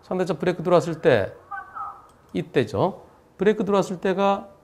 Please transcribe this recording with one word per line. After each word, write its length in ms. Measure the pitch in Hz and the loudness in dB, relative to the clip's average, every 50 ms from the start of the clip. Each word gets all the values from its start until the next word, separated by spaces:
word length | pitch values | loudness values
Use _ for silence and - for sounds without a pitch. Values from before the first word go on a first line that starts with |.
상대차 320 | _ - 190 180 185 170 180 | _ -6 -4 -2 -2 -2 -2
브레이크 280 | - 185 175 175 - | -2 0 -2 -2 -2
들어왔을 380 | 156 180 175 170 139 170 160 160 | 0 4 4 4 4 2 -6 2
때 320 | - 165 131 104 95 - - - - - - - - - - - - 1077 - - - - _ _ _ _ | 4 4 4 4 2 -2 -6 -16 -16 -14 -14 -14 -14 -14 -14 -12 -12 -12 -14 -18 -20 -20 _ _ _ _
이때죠. 680 | - 285 - - - 156 120 - 104 98 147 185 - - - - _ _ _ _ _ | -8 -8 -8 -2 0 0 0 0 0 -2 -2 -2 -2 -8 -20 -20 _ _ _ _ _
브레이크 280 | - 185 208 214 214 202 | 0 0 0 2 0 -2
들어왔을 360 | 185 202 196 180 - 190 165 | 0 2 0 0 0 -6 -4
때가 480 | - 196 180 190 196 196 196 196 - - - _ | -2 -2 0 2 2 0 0 -2 -6 -16 -20 _